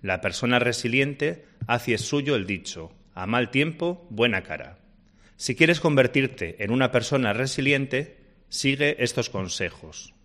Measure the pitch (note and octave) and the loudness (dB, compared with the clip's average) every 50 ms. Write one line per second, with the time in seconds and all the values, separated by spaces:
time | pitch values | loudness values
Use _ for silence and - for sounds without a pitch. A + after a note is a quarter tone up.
0 | - F#2+ F#2 F2+ - - F#2 - - A#2+ B2 B2 A#2 B2 A#2 - - A#2 A2+ C3+ | -2 -2 -2 0 0 -4 -2 0 0 2 4 4 4 2 0 -2 -2 0 2 2
1 | C#3 C#3+ C#3+ - D3 D3+ E3+ - - _ _ - - - A#2 A#2+ - - A2+ G#2 | 2 0 0 -2 -2 -2 -2 -6 -14 _ _ -14 -2 -2 -2 -2 2 0 0 0
2 | - - - D3 C#3 C#3 C#3+ A2+ F#2+ F2+ G2+ F2 - - - F2 D#2+ D#2+ - - | 0 -2 -2 0 0 2 0 0 0 -2 -6 -6 -6 -10 -12 -12 -14 -14 -16 -20
3 | _ _ _ F2+ F#2 G2 A2+ B2 B2 A#2 - C3+ D3 E3 D#3+ - E3+ E3+ F3 F3+ | _ _ _ -8 -4 0 0 0 0 2 2 0 0 0 -2 -2 -4 -4 -4 -4
4 | - - A2 G#2 A#2 A#2+ G#2+ F#2+ - - D#2+ D2+ B1 - - - _ - _ - | -10 -12 0 2 2 4 4 0 -2 -4 -10 -10 -10 -14 -18 -20 _ -20 _ -20
5 | _ _ _ _ - - _ - - - B2 - D#3+ D#3+ E3+ E3 - E3 D3 C3+ | _ _ _ _ -20 -20 _ -10 -6 -6 2 4 4 4 4 4 2 2 6 6
6 | B2+ A#2+ - C#3 C3+ B2+ - - F2+ E2 E2+ - G#2 G2+ A#2 C3 C3 A#2+ - B2 | 4 6 4 2 0 0 -2 -6 -8 -8 -6 -6 -4 -2 0 2 2 2 2 0
7 | A2+ - C#3+ C3 B2+ G#2+ G#2 A2+ C3 C3+ - - C3+ C#3 C#3+ C3+ C3+ C3+ - C3 | 0 2 0 0 2 0 0 0 -2 -2 -2 -2 0 2 2 2 0 -2 -2 -4
8 | D3 D#3+ - - - - _ _ _ _ - - - C3+ C3+ C#3 D3 C#3+ D3 - | -4 -4 -12 -20 -20 -20 _ _ _ _ -8 0 0 0 2 2 2 0 2 2
9 | B2 A#2 - - A#2 - - G2 F#2+ F2+ - - F#2+ E2+ - - - D#2+ D#2 - | 0 0 0 -2 -4 -2 -4 -6 -6 -4 -4 -4 -4 -6 -6 -10 -20 -18 -18 -18
10 | - - _ _ | -20 -20 _ _